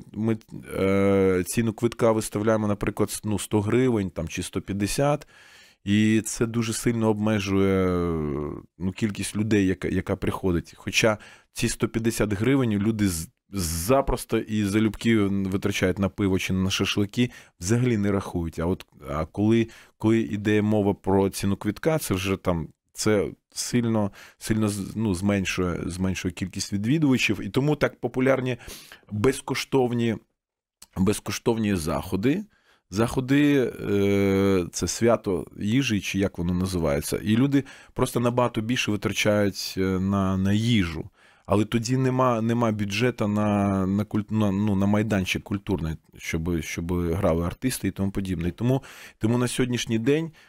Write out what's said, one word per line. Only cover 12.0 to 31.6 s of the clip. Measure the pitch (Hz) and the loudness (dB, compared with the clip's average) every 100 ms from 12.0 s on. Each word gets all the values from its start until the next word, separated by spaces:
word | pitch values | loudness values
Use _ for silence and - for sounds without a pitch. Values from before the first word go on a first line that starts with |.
| 113 - 104 | -2 0 0
гривень | 98 117 139 120 | 2 2 2 2
люди | 101 104 110 101 | 2 0 2 0
з-, | 82 82 _ _ | 0 -8 _ _
запросто | 98 82 82 90 135 135 127 - 113 | -6 -4 -2 2 2 2 -4 -2 -2
і | - 107 | 0 0
залюбки | 101 107 110 104 117 110 98 | 2 4 2 2 2 4 2
витрачають | 98 98 95 101 - 95 90 | 0 -2 -2 -2 0 0 2
на | 98 | -2
пиво | - 101 95 | 0 0 0
чи | - | 0
на | 95 95 | 0 0
шашлики, | - 98 - 101 120 120 - - - | 0 -2 0 -2 0 -2 -2 -20 -10
взагалі | 87 120 127 110 | 0 2 2 2
не | 101 | 0
рахують. | 98 - 90 82 - | 0 -2 -4 -6 -4
А | 82 | -2
от, | 92 - _ 69 | -2 -6 _ -8
а | 73 - | -6 -6
коли, | - 107 117 113 - - - | 0 2 2 0 -6 -20 -2
коли | 110 113 | 2 2
йде | 113 104 104 107 | 0 -2 2 2
мова | 104 107 101 | 4 2 2
про | 90 95 95 98 | 0 2 2 2
ціну | - 101 98 | 0 -2 -2
квитка, | 104 - 160 156 | -2 -2 0 -2
це | - | 0
вже | 95 95 95 | -2 0 -2
там, | - 85 73 _ _ | 0 -2 -4 _ _
це | - 107 104 73 - _ | -4 0 2 0 -6 _
сильно, | - - 123 117 110 101 - - _ | -10 -2 -2 0 0 -2 -6 -20 _
сильно | - 110 107 | -4 0 0
з-, | 104 92 104 | -2 -6 -2
ну, | 110 | -2
зменшує, | 90 101 101 92 - 90 82 85 | 0 2 0 0 -2 -2 -2 -6
зменшує | 90 95 90 92 | -2 -2 -2 -6
кількість | - 92 98 - | -6 -8 -6 -6
відвідувачів. | 101 107 160 147 123 - 101 | -4 0 2 4 2 2 -2
І | 107 | -2
тому | 127 147 147 | 0 0 0
так | 123 - | -2 -2
популярні | 120 131 131 131 127 120 - - - - - | -6 0 2 2 0 -6 -10 -18 -20 -20 -10
безкоштовні, | 104 131 135 - 131 - 135 120 120 117 104 _ _ _ _ _ _ - - | 0 0 0 -4 -6 0 0 2 0 -2 -2 _ _ _ _ _ _ -12 0
безкоштовні | 95 98 - 98 123 113 | 0 0 -4 -4 -2 0